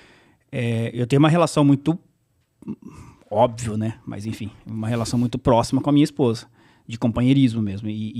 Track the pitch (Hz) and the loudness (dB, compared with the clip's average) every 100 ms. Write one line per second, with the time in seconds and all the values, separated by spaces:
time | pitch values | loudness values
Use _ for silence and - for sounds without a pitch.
0 | _ _ _ _ _ 131 117 113 117 120 | _ _ _ _ _ -6 -2 -2 -4 -4
1 | 120 139 156 170 160 - 143 139 160 170 | 0 4 4 4 2 4 4 4 0 -4
2 | _ _ _ _ _ _ - - - - | _ _ _ _ _ _ -14 -14 -16 -20
3 | - - - 104 123 117 120 107 110 - | -20 -20 -6 0 0 0 -6 -4 -4 -6
4 | - 104 107 107 98 - - 110 110 120 | -12 -12 -10 -10 -12 -14 -12 -8 -4 -2
5 | 110 120 120 123 - 117 117 131 143 143 | -2 -2 -2 -2 2 2 2 -2 2 2
6 | 147 - 127 113 - _ _ _ - 117 | 2 0 -2 -2 -8 _ _ _ -14 -4
7 | 120 113 123 139 127 113 104 98 107 107 | -2 0 2 4 2 0 -4 -6 -8 -8
8 | 110 | -8